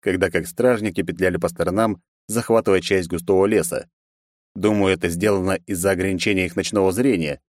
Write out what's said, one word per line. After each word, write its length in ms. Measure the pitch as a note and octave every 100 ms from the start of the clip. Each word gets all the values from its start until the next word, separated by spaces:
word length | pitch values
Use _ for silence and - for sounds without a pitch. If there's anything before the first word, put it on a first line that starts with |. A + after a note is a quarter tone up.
| -
когда 240 | F#2 -
как 160 | F2+ E2
стражники 560 | - B2 A#2 G#2 F2
петляли 360 | F2 E2 F#2 F2
по 120 | F2
сторонам, 500 | E2+ F2 F#2+ A2+ G2 _ _ _
захватывая 520 | A2 - A2+ G#2+ F#2+
часть 300 | E2+ G2 E2+
густого 380 | F2 F2 F#2+ G2
леса. 420 | G#2+ D#2+ - - _ _ _ _ _ _
Думаю, 400 | - G#2 G#2 G2
это 160 | F#2 F2
сделано 480 | E2+ G#2 G2 F#2 F#2 -
из-за 240 | F#2+ F#2+
ограничения 560 | F#2 F#2 F#2 A2 G2 F2+
их 100 | F2
ночного 360 | F#2 G#2 F#2+
зрения. 500 | F#2 C3 G2+ D#2 C#2